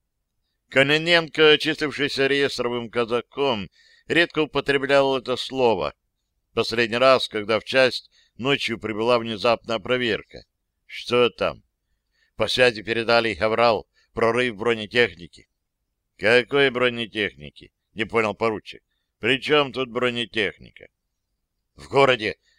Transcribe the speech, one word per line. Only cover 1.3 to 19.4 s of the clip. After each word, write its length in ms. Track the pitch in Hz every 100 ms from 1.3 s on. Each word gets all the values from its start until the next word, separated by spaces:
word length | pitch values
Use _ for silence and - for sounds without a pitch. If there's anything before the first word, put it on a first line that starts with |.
| - 151 151
числившийся 680 | 151 151 151 120 139 127 135
реестровым 640 | 143 139 - 120 120 117
казаком, 800 | 120 113 120 - 143 139 110 90 _ _ _ -
редко 360 | 147 170 156
употреблял 760 | 147 139 139 139 131 139 135 131
это 200 | 120 120
слово. 580 | - 131 120 95 73 - _ _ _ _ _
Последний 440 | 117 107 113 117 117
раз, 300 | 131 123 -
когда 300 | 107 104 107
в 40 |
часть 460 | - 131 127 - - _ _ -
ночью 420 | 131 139 - 113
прибыла 400 | 107 104 117 120
внезапная 600 | 117 104 120 113 - 113
проверка. 640 | 98 127 120 95 - 64 - _ _ _ _
«Что 440 | - - 123 120
там?» 320 | - 90 62 _ _ _ _ _ _ _ -
«По 120 | 104
связи 340 | 127 123 107
передали, 520 | 98 113 113 117 113
оврал, 540 | 92 110 110 117 101 - _ _
прорыв 440 | 113 113 117 127 98
бронетехники». 920 | 113 113 104 123 110 87 82 - _ _ _ _ _ _ _ _
«Какой 520 | 98 123 107 139 139
бронетехники?» 1000 | 123 123 117 110 107 95 69 73 - 85 _ _
не 100 | 92
понял 300 | 110 113 110
поручик. 480 | 98 113 104 - - _ _ _ _
«При 220 | 110 131